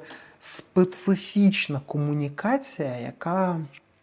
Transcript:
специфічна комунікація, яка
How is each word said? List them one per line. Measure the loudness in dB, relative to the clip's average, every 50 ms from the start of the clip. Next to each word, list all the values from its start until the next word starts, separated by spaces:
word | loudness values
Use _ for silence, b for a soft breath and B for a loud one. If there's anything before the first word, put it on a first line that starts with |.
| B B B B B B B B
специфічна | B 0 0 0 -2 0 2 4 4 4 2 0 0 2 0 0 -2 -2 2 4 6 6 4 4 0 -2 -4 -6 -6
комунікація, | -4 -4 -2 -2 0 0 0 -2 -4 -4 -4 -2 0 0 0 0 -2 -4 -4 -4 -4 -6 -6
яка | -8 -10 -10 -8 -6 -2 0 0 0 0 0 -2 -4 -8 -12 -18 -20 _ _ _